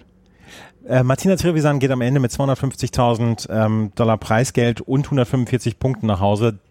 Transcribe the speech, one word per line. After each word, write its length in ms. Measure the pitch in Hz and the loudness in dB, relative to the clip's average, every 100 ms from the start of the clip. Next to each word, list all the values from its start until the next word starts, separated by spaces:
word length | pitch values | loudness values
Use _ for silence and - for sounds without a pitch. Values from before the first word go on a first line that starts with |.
| _ _ _ _ - - - _ - | _ _ _ _ -20 -20 -20 _ -2
Äh, 140 | 131 | 0
Martina 340 | 127 135 190 185 | 2 2 2 2
Trevisan 440 | 170 156 147 143 | 2 2 2 2
geht 100 | 131 | 0
am 120 | 127 | 0
Ende 180 | 120 139 | 0 2
mit 120 | 123 | 0
zweihundertfünfzigtausend, 1160 | - 139 135 135 - 123 - 120 113 117 113 - | -2 -2 0 -4 -4 -4 0 0 2 0 -2 -4
ähm, 420 | 110 107 110 107 - | 0 2 0 -2 0
Dollar 220 | 113 110 | 0 0
Preisgeld 640 | - 110 - - 120 110 | 0 0 0 0 0 0
und 280 | - 135 143 | -2 -2 0
hundertfünfundvierzig 680 | 139 120 131 120 123 120 - | 0 0 0 0 -2 -2 -4
Punkten 260 | 131 123 110 | -4 -2 -2
nach 140 | 92 | 0
Hause. 400 | 101 104 117 101 - | 2 2 0 -2 -4